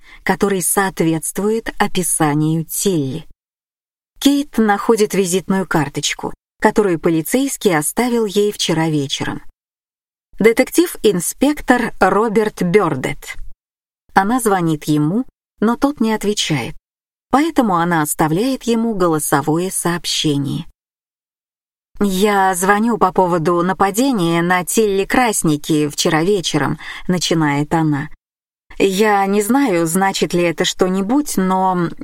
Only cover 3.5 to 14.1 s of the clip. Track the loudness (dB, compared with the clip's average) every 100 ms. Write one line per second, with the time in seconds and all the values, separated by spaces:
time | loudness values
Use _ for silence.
3.5 | _ _ _ _ _ _ _ 2 2 0
4.5 | 0 2 2 2 2 2 0 0 -2 0
5.5 | -2 0 -2 -2 -4 -6 -6 -10 -12 _
6.5 | _ 2 4 2 2 0 0 0 -2 -2
7.5 | -2 0 0 0 -2 0 0 0 0 0
8.5 | -2 -2 0 0 -2 -2 -6 -6 -8 -14
9.5 | -20 _ _ _ _ _ _ _ 2 2
10.5 | 4 2 0 0 0 0 0 -2 0 0
11.5 | 0 0 0 0 0 2 2 2 0 0
12.5 | -2 2 2 2 0 -4 -8 -10 -10 -10
13.5 | -12 _ _ _ _ _